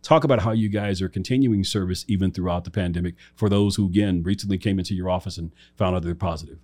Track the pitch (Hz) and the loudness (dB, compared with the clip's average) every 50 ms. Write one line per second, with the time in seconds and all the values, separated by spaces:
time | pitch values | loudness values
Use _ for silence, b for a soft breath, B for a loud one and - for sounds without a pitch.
0 | - - 156 160 147 147 135 113 - 117 110 113 110 104 98 107 104 104 98 87 | 4 6 4 4 6 4 2 2 2 0 0 2 0 0 0 -2 -2 -2 -2 -2
1 | 95 87 - 98 92 - 127 131 139 123 110 101 95 - - 107 95 90 92 - | -4 -4 -4 -6 -4 0 2 2 4 4 4 2 0 0 0 -2 -2 -2 -4 -6
2 | - - 107 92 98 95 87 - 90 87 87 87 85 - - 107 92 87 87 87 | -2 -2 0 0 0 0 0 -2 -2 -2 -2 -2 -4 -4 -4 -2 -2 -2 -2 -2
3 | 87 90 87 B B B B - 110 104 98 101 104 101 95 - 104 95 87 104 | -4 -4 -6 B B B B -2 0 2 2 4 2 2 2 0 0 2 4 2
4 | 104 101 92 87 82 92 101 98 - 98 98 90 - 110 98 95 90 - 104 90 | 2 4 2 0 2 0 -2 -2 0 -2 -4 -2 0 0 0 0 -2 -2 -4 -4
5 | 90 92 92 90 - 98 - - 82 82 b b b b b _ - 92 92 90 | -2 -2 -2 -2 -2 -6 -10 -8 -10 -12 b b b b b _ 0 0 0 0
6 | 82 85 85 85 - 90 85 80 78 73 65 - | -2 -4 -6 -4 -4 -4 -4 -6 -10 -14 -18 -20